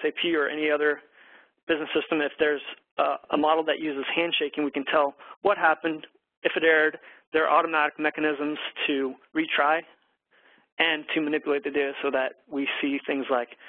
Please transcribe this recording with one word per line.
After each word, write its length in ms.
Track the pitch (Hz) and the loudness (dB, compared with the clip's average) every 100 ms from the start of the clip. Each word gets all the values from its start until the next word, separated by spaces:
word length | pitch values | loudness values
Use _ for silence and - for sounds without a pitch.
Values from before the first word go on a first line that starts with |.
| 151 | 0
A 60 | - | -2
P 140 | 175 160 | -2 0
or 120 | 143 | 0
any 220 | 151 151 | -2 0
other 320 | 147 151 147 - _ - - _ _ - | 2 0 0 -8 _ -20 -20 _ _ -2
business 220 | 156 151 | -2 0
system. 280 | 156 - 160 | -4 0 -2
If 100 | 143 - | -2 0
there's 220 | 151 143 - - _ - | 0 0 -6 -16 _ -2
a, 180 | 147 139 - | -2 -2 -2
a 60 | 147 | 0
model 260 | 151 160 160 | 2 2 2
that 140 | 143 | -2
uses 260 | 156 139 127 165 | -2 -4 -2 -2
handshaking, 480 | 170 160 147 - | 0 0 -2 -2
we 80 | 143 | -4
can 140 | 143 135 | -4 0
tell 300 | 160 143 - - - | 2 2 -2 -20 -2
what 160 | 196 190 | 0 4
happened. 480 | 165 151 165 156 - _ _ _ | 2 2 -2 -6 -12 _ _ _
If 100 | 170 180 | -2 2
it 80 | |
erred, 340 | 160 156 156 156 - - _ | 4 6 4 0 -18 -20 _
there 140 | 156 151 | 0 4
are 120 | 151 | 4
automatic 400 | 165 156 147 - | 4 2 0 0
mechanisms 580 | 151 156 156 143 147 151 - - - | -2 0 -2 -2 -4 -6 -10 -6 -2
to 260 | 139 131 131 _ 156 | -2 -2 -6 _ -4
retry 460 | 160 - 147 160 - _ _ _ _ _ _ _ _ - | -2 2 2 2 -2 _ _ _ _ _ _ _ _ -2
and 240 | 165 151 143 | 0 0 -2
to 80 | 160 | -2
manipulate 420 | 147 151 151 143 | 0 -2 0 -2
the 60 | 147 | 0
data 220 | 147 139 135 | -2 -2 -2
so 80 | 143 | -2
that 240 | 131 131 - _ | 0 -2 -6 _
we 160 | 139 139 - | -4 -4 -2
see 180 | 143 143 - | -2 -2 -2
things 200 | 139 123 | -4 0
like, 200 | 123 120 - | -2 -2 -12